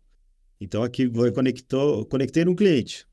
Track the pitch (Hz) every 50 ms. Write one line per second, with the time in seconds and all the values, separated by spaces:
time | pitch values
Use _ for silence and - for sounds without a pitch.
0 | _ _ _ _ _ _ _ _ _ _ _ _ 101 90 - 104 120 123 123 -
1 | 131 123 113 117 123 117 - 135 127 131 120 120 - - 135 135 139 147 143 107
2 | - - - 131 135 131 - 160 170 180 180 175 208 190 160 123 101 - - -
3 | - _